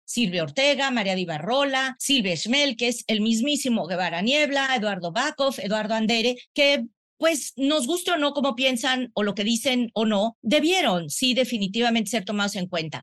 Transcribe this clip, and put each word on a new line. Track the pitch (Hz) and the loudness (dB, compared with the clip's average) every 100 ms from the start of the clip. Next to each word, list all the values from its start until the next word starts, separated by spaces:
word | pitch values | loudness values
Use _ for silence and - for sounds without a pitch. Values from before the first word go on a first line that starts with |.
Silvia | - - 214 175 | -8 -2 0 0
Ortega, | 156 151 285 269 269 | -2 2 2 2 0
María | 240 190 | 0 0
de | 185 | -2
Ibarrola, | 170 151 175 262 285 262 262 254 | -2 -4 -2 0 0 0 -2 -4
Silvia | - 277 190 165 | 0 2 2 -2
Schmelkes, | 208 277 285 226 240 240 - | 0 0 0 0 -2 -2 -2
el | 214 | 0
mismísimo | 214 226 285 285 269 220 160 | 2 2 0 0 0 -2 -2
Guevara | 180 180 170 | -2 -2 -2
Niebla, | 220 294 294 277 269 | 0 2 2 0 0
Eduardo | 254 208 185 170 | 0 0 -2 -4
Bakov, | 185 285 294 269 262 | -2 -2 0 -2 -2
Eduardo | 196 214 214 | -2 -2 0
Andere, | 220 220 233 226 247 - | 0 2 2 0 -2 -4
que | - 285 285 233 _ _ - | 2 2 2 -2 _ _ -2
pues | 320 285 - | 0 0 -4
nos | - 269 311 247 | -2 0 2 0
guste | 349 359 | -2 0
o | 339 | 0
no | 285 | 0
cómo | 285 269 | 0 -2
piensan | 254 269 254 269 254 247 | 0 0 0 0 -2 -2
o | 208 | -2
lo | 208 | -2
que | 196 | -2
dicen | 208 233 277 247 240 | -2 0 0 0 0
o | - | 0
no, | 220 202 220 - | 2 2 0 -2
debieron | 220 302 311 381 277 180 156 | 0 2 4 2 2 0 -2
sí | - 254 | 0 2
definitivamente | 247 240 233 196 220 240 233 208 | 2 0 -2 -2 0 2 2 0
ser | 226 | -4
tomados | 190 208 202 | -2 -2 -2
en | 196 180 | -2 -4
cuenta. | 170 160 135 | -4 -4 -8